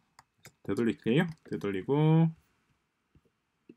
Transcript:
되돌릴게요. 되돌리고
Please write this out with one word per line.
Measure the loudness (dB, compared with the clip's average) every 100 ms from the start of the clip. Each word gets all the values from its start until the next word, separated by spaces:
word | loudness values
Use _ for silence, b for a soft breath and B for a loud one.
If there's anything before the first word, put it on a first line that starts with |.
| _ _ _ _ -20 _
되돌릴게요. | -8 -2 -2 -2 0 0 -2 -8
되돌리고 | -12 -8 -6 -6 -2 0 4 4 2 -2 _ _ _ _ _ _ _ _ _ _ _ _ -20